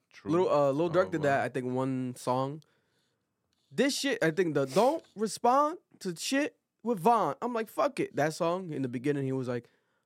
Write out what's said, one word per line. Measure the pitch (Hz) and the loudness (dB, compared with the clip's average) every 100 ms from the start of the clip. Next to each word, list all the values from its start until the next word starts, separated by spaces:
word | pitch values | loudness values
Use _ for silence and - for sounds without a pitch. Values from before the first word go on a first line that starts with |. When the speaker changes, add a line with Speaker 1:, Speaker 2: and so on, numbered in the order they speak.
| _ | _
Speaker 1:
true | - - | -10 -2
Speaker 2:
Lil, | 170 185 | 0 2
uh, | 143 139 | 4 2
Lil | 143 170 | 2 0
Durk | 170 185 | 0 0
Speaker 1:
or | |
Speaker 2:
did | 160 | 0
Speaker 1:
what? | |
Speaker 2:
that, | 147 135 | 2 2
I | 120 | 0
think, | 135 127 | -4 -4
one | 127 131 131 127 123 | -2 -2 -2 -6 -6
song. | 131 127 135 156 - _ _ _ _ _ _ _ _ _ _ | -2 0 -2 -6 -16 _ _ _ _ _ _ _ _ _ _
This | 139 269 - | 2 2 2
shit, | 277 - | -2 0
I | 160 | 0
think | 160 170 | 2 0
the | 143 131 | 0 2
"Don't | 165 247 320 - 196 | 2 2 2 -6 -6
Respond | 220 - 240 269 294 349 _ - | -6 0 2 4 2 -2 _ -12
to | 190 | -10
Shit" | 170 - 269 294 - _ _ | -8 -2 0 -2 -6 _ _
with | 220 208 | -4 2
Vaughn. | 196 233 160 131 | 4 4 2 -2
I'm | 240 | -4
like, | 226 220 | -4 -4
"Fuck | - 285 208 | -2 -2 -2
it." | - - | -4 0
That | 151 | -2
song, | - 170 180 180 | 0 -2 -2 -4
in | 139 | -4
the | 131 | -4
beginning, | 123 143 143 | -2 -2 -2
he | 135 | -2
was | 131 123 | -4 -4
like, | 120 - _ _ _ | -6 -8 _ _ _